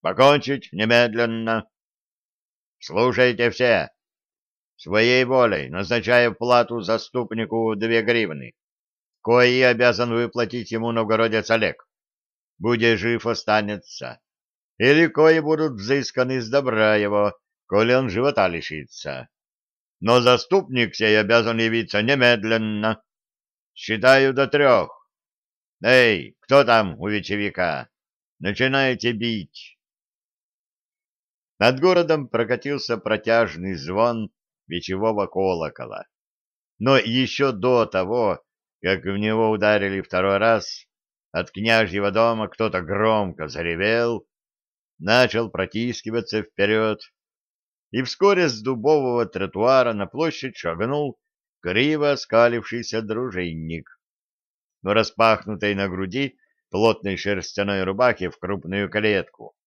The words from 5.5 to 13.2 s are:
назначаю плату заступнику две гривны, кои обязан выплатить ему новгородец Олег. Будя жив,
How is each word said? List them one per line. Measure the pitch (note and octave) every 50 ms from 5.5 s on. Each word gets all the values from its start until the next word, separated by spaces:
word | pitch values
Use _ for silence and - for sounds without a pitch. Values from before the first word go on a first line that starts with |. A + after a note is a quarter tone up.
| G2 D#2 C#2+ B1+
назначаю | D2 F2+ G2 E2 A#2+ A#2 G2+ G#2+ B2 B2 A#2+ A#2 G2
плату | _ A#2 B2 B2 A#2+ A#2 F#2+ A#2+ A#2
заступнику | G2 F2 A2+ A2 - - - B2+ A#2+ - A2+ A2+ A2+ - A2 A2+ A2+ A2+ A2
две | G2+ A2 A2+ A#2 A2+
гривны, | G#2+ G#2+ A#2 A#2 A2 F2+ D#2 C#2+ B1+ A#1 _ _ _ _ _ _ _ _ _ _ _ _ _ _
кои | _ A2 A#2 B2 B2 B2 B2 B2+
обязан | C3 B2 A#2+ A2+ B2 B2 A2+ G2+ B2 A#2+
выплатить | A2+ A#2 A#2+ A2+ - A#2+ A#2 F#2+ - B2 G#2+ -
ему | A2+ A2+ A2+ A#2
новгородец | A2+ A#2 A2+ G#2 A2 A2 A#2 A2+ G#2+ A2 G#2 -
Олег. | A2+ A2+ G#2+ E2+ - _ _ _ _ _ _ _ _ _ _ _ _ _ _ _ _ _
Будя | D#2+ A2+ A#2+ A2+ A2+ A#2 A2+
жив, | G2 F#2+ A#2 A#2 A2